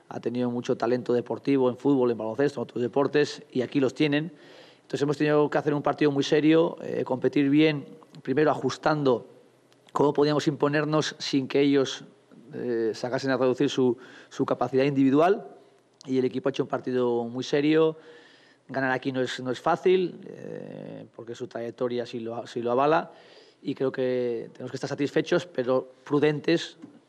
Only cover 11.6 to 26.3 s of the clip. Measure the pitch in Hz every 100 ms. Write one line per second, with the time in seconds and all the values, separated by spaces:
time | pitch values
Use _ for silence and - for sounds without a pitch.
11.6 | 143 139 131 - - _ _ - - 147
12.6 | 120 117 113 - 120 131 135 127 131 120
13.6 | 143 - 127 117 - - - - 139 139
14.6 | 127 131 139 139 135 143 175 226 - -
15.6 | _ _ _ _ 139 131 127 127 139 131
16.6 | 139 127 131 127 123 120 117 123 123 147
17.6 | 151 156 160 160 - - - _ _ _
18.6 | - 135 131 131 139 131 123 - 127 120
19.6 | - - 190 185 180 - - - - 50
20.6 | 50 50 50 107 110 - 117 117 123 117
21.6 | 117 113 123 120 117 123 113 117 110 123
22.6 | 117 123 143 165 - - - - - _
23.6 | - 131 131 135 127 127 123 113 107 -
24.6 | 127 131 - 139 143 160 147 - - -
25.6 | 123 131 - - - 143 151